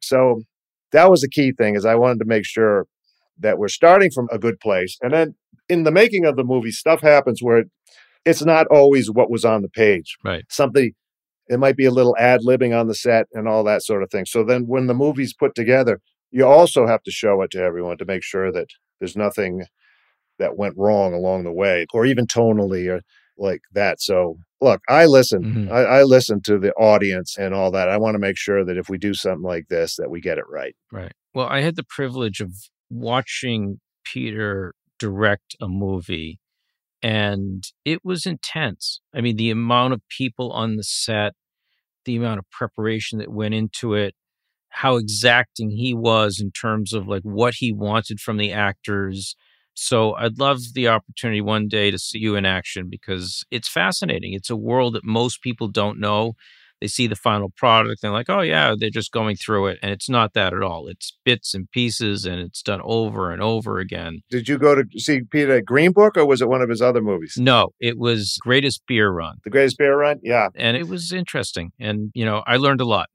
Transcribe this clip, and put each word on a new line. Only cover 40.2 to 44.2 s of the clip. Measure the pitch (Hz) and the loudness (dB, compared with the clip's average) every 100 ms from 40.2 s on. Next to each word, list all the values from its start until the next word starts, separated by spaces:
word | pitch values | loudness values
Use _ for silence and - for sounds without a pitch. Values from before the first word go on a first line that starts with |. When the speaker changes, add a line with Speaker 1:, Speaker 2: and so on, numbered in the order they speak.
| 131 - 123 | -8 -6 -8
Speaker 2:
on | 113 113 107 | -6 -4 -4
the | |
set, | 104 - - 107 104 - _ _ _ _ _ _ | -6 -6 -4 -2 -2 -6 _ _ _ _ _ _
the | - 117 | -6 -4
amount | 117 107 | -4 -4
of | - | -8
preparation | - 117 - 110 110 - 110 | -10 -10 -6 -4 -4 -6 -10
that | 104 | -8
went | 107 107 | -6 -4
into | 110 110 - 120 | -2 -4 -6 -4
it, | 104 101 - | -2 -2 -6